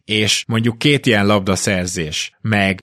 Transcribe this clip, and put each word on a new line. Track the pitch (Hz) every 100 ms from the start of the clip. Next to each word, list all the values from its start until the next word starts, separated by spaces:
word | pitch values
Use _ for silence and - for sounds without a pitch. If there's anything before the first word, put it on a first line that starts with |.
És | - 107 104 - -
mondjuk | 113 117 113
két | 151 143 127
ilyen | 104 101
labdaszerzés, | 104 95 92 - 95 90 90 78 80 - _
meg | 113 104 98 90